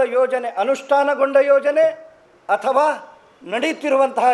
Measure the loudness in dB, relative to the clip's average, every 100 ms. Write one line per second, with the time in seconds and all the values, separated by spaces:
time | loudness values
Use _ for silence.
0 | 0 0 0 -2 -6 -4 -2 -4 0 0
1 | 0 0 2 2 4 2 2 2 0 -2
2 | -16 -20 _ _ -4 -2 0 2 0 -2
3 | -10 -20 _ _ -8 -4 -4 -4 -2 0
4 | 0 2 0